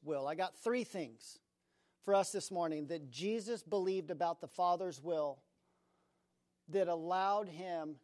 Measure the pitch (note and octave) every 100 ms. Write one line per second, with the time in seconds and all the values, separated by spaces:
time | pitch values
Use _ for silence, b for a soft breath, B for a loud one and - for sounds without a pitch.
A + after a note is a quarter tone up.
0 | C#3+ C#3+ C3+ D#3+ F#3 - A3+ B3 A3+ F#3+
1 | C3+ A2 - - _ _ _ _ _ _
2 | - G3 F#3 G3+ - F#3 E3+ D3+ D3+ E3
3 | C#3 A#2+ F#3+ A3+ G3+ A#3 D#3+ G3+ F#3 F#3+
4 | D#3+ D#3+ E3+ E3 C#3+ - F3+ F3 F#3 C3+
5 | D#3 D#3+ D3 C3+ _ _ _ _ _ _
6 | _ _ _ _ _ _ - F#3 F3 E3+
7 | E3 F#3 G3 G#3 G3+ D#3+ F#3 E3+ D#3 D3